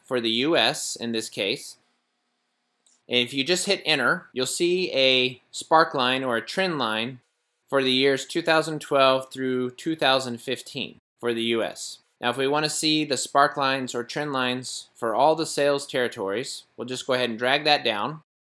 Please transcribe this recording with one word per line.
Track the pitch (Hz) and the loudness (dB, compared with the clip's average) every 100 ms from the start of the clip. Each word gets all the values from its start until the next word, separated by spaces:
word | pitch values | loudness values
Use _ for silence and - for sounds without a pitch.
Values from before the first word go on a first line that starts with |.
for | - 127 | -4 -2
the | 113 | 0
U | 117 143 | 0 2
S | 156 113 156 - | 4 4 0 -6
in | - 117 | -6 -4
this | 113 110 | -4 -6
case. | - 101 135 - - _ _ _ _ _ _ _ _ _ _ _ _ - | -4 -4 -4 -8 -18 _ _ _ _ _ _ _ _ _ _ _ _ 0
And | 123 | 0
if | 123 | 2
you | 139 | -2
just | 135 180 202 | 0 0 0
hit | 190 | -2
enter, | - 147 123 175 - | 0 2 2 0 -4
you'll | 123 127 | -4 -4
see | - 175 180 185 | 0 0 0 0
a | 135 131 131 127 127 _ | 4 4 4 2 -4 _
spark | - - 160 165 | -14 4 4 6
line | 143 123 131 | 2 0 0
or | 131 117 | 0 -2
a | |
trend | - - 190 151 | -2 -4 -2 -2
line | 113 110 117 127 _ _ _ _ _ | -2 -2 -4 -8 _ _ _ _ _
for | 139 | 0
the | 131 | 2
years | 127 139 135 | 4 2 2
two | - 170 | -2 -4
thousand | 165 160 156 151 | 2 2 0 -6
twelve | - 139 135 131 131 | -2 4 6 4 -2
through | 131 131 127 127 | -6 -2 -2 -4
two | 127 165 | -6 -6
thousand | 156 139 135 123 117 | 0 2 2 -2 -8
fifteen | - 120 - 135 92 - _ _ | -6 -8 -8 -12 -12 -14 _ _
for | 120 | -4
the | 117 | -2
U | 117 113 | 0 0
S. | 95 - - - _ _ | -2 -6 -14 -14 _ _
Now, | 120 | -2
if | 127 | 0
we | 135 | 0
wanna | 147 151 | 0 0
see | - 160 156 | -2 0 0
the | 151 | 0
spark | 123 - 139 143 147 | -2 2 4 4 2
lines | 135 135 127 | -2 -2 -4
or | 123 | -6
trend | 113 160 151 | -6 -6 -4
lines | 131 123 127 123 - - | -2 -2 -2 -6 -12 -14
for | - 117 | -6 -2
all | 110 147 | 4 4
the | 160 | 4
sales | 156 - 143 139 | -2 0 2 0
territories, | 139 135 120 120 98 104 135 - - | -2 -2 -2 -2 -4 -4 -6 -12 -16
we'll | - 123 | -12 -8
just | 127 | -8
go | - | -2
ahead | 127 123 | 0 0
and | 110 | 0
drag | 123 143 | 2 2
that | 151 147 | 4 2
down. | 127 104 117 156 _ _ _ | 2 -2 -4 -6 _ _ _